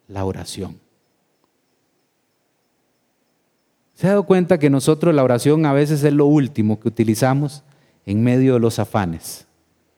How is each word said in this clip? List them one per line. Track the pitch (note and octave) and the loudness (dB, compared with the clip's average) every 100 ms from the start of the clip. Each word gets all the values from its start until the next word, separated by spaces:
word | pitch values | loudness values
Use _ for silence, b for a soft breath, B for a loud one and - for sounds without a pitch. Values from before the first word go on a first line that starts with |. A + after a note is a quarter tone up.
| - | -16
La | G2 | -8
oración. | F#2+ F2 E2+ - F#2 E2+ _ _ _ _ _ _ _ _ _ _ _ _ _ _ _ _ _ _ _ _ _ _ _ _ _ _ _ _ _ _ _ - | -6 -8 -10 -12 -12 -14 _ _ _ _ _ _ _ _ _ _ _ _ _ _ _ _ _ _ _ _ _ _ _ _ _ _ _ _ _ _ _ -4
¿Se | F3 | 0
ha | |
dado | G3+ | 0
cuenta | G3 F#3 F3 F3+ | 2 2 2 2
que | D3 | 2
nosotros | C#3 B2+ D#3 E3+ | 2 0 0 2
la | D3+ | 2
oración | C3 A#2+ C3+ D3+ D#3 | 2 2 2 0 2
a | |
veces | C#3 D3 D3+ | 0 0 0
es | D3 | 0
lo | D3 C#3+ | 2 4
último | D3+ B2+ - G#2+ G#2+ | 2 0 0 -2 -2
que | A#2+ | -4
utilizamos | - A2 A2 C3 C3+ D3 - b b b b - | -2 0 0 0 0 -4 -8 b b b b -6
en | G#2 | -2
medio | A#2+ B2 C3 | 0 2 2
de | B2 | 2
los | A2+ A2 | 0 -2
afanes? | G#2 A2 F#2 E2 - - - _ _ _ _ | -4 -2 -4 -6 -12 -18 -20 _ _ _ _